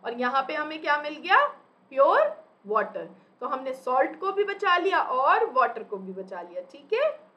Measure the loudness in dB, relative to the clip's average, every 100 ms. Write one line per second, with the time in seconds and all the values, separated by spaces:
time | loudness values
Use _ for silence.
0 | -8 -4 0 0 -2 -4 -4 -6 0 0
1 | -2 -10 2 4 2 -4 _ _ _ 4
2 | 4 6 2 -2 -18 _ -2 -2 -2 -6
3 | -12 -16 _ _ -8 -6 -6 -8 -2 2
4 | 2 0 -4 0 -2 0 2 2 4 0
5 | 0 2 4 4 2 2 0 0 -10 -10
6 | -10 -12 -10 -12 -10 -12 -12 -18 -4 0
7 | 0 -2 -14